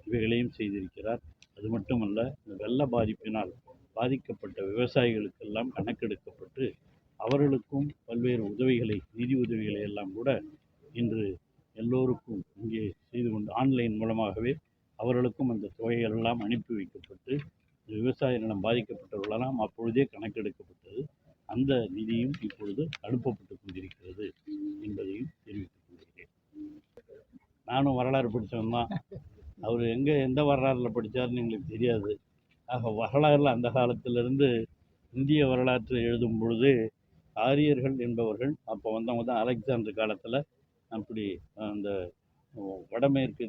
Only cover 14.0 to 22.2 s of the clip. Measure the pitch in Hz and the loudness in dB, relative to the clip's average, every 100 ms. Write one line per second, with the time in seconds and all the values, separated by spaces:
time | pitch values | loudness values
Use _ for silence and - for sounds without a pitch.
14 | 113 113 107 104 117 156 _ _ _ - | 0 0 0 -2 -2 -4 _ _ _ -4
15 | 117 123 127 - 127 110 98 - 113 117 | 2 2 2 0 -2 -2 -6 -4 0 2
16 | 113 110 113 120 104 120 - 107 90 - | 2 2 2 2 0 -2 -2 -6 -6 -12
17 | - 98 - 143 - _ _ _ - 107 | -20 -14 -6 -6 -6 _ _ _ -10 -2
18 | 123 120 135 120 110 101 107 120 110 110 | 0 2 2 2 0 0 2 2 0 -10
19 | - 104 101 110 131 127 107 - 117 120 | -10 -6 -2 -2 -2 -2 -4 -4 0 2
20 | 135 101 110 110 104 - - _ 92 110 | 2 -2 -8 -6 -6 -8 -20 _ -14 -10
21 | 151 _ _ _ - 113 135 127 107 98 | -10 _ _ _ -6 -2 2 2 0 -4
22 | 110 117 | -2 0